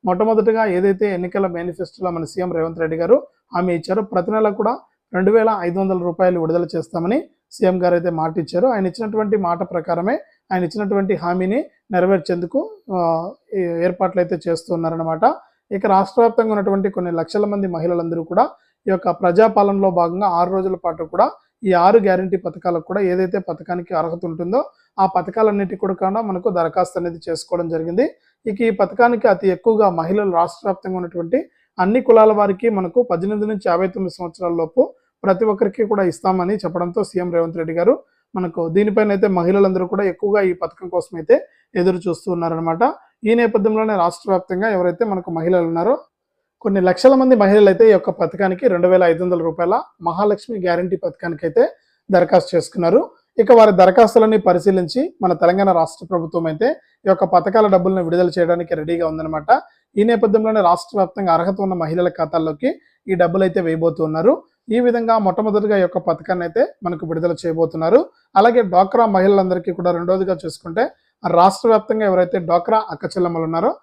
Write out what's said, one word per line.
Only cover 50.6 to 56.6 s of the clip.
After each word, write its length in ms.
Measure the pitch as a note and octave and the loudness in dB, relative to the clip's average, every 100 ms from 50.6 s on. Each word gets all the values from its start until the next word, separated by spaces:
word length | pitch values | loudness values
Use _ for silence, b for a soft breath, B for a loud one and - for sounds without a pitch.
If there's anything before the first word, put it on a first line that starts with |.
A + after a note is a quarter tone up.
| F3+ | -2
గ్యారంటీ 300 | E3+ F3+ F3+ | -2 -2 -4
పథకానికి 400 | F3 - F3 D#3+ E3 | -6 -8 -10 -6 -2
అయితే 160 | E3 C#4+ - _ _ _ | 0 0 -2 _ _ _
దరఖాస్తు 400 | F#3+ E3+ F#3 - | 2 4 2 2
చేసుకున్నారు. 460 | E3+ - - E3+ G#3+ G#4 b b - | -4 -2 -2 2 2 0 b b -2
ఇక 100 | A3+ A#3 | 6 8
వారి 140 | G#3+ F#3 | 8 8
దరఖాస్తులన్నీ 580 | F#3 F#3 A3 A#3+ A3 G#3+ F#3+ | 6 8 6 6 4 2 2
పరిశీలించి 540 | F3+ G#3 F#3+ E3+ B3 E4 _ | 2 2 0 -2 -4 -4 _
మన 80 | F#3 E3+ | -2 2
తెలంగాణ 280 | F3 F#3+ G3 F3 | 2 2 2 2
రాష్ట్ర 260 | D#3+ - E3+ | 0 -6 -6
ప్రభుత్వం 340 | F3+ E3 F3 E3 | -6 -4 -4 -4
అయితే 160 | D#3 | -2